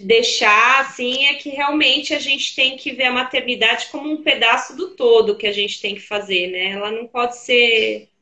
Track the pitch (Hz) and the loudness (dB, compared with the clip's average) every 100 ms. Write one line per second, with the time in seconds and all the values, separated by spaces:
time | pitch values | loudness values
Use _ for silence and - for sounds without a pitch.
0 | 196 226 233 - 220 208 240 269 254 - | 4 4 4 2 4 4 4 4 0 -4
1 | 247 269 285 285 285 269 285 302 269 277 | -4 0 0 0 -6 -4 -2 2 2 0
2 | 294 294 269 277 - - 262 269 285 247 | -2 -4 -2 -4 -4 -2 -2 -2 -8 -2
3 | 254 247 254 262 247 214 226 240 - 285 | 0 0 -2 -2 -2 0 0 0 -6 -8
4 | 302 311 311 214 226 247 - 269 370 - | -6 -2 0 2 2 0 -2 -8 -10 0
5 | 240 226 202 208 208 202 202 - 202 202 | 4 6 4 0 -2 -2 -4 -6 -8 -10
6 | - 208 196 180 180 185 190 196 208 226 | -8 -6 -2 -2 -2 -4 -6 -6 -6 -8
7 | 240 247 240 - - 247 233 226 214 214 | -6 -4 -4 -4 0 2 4 2 0 -4
8 | - _ | -10 _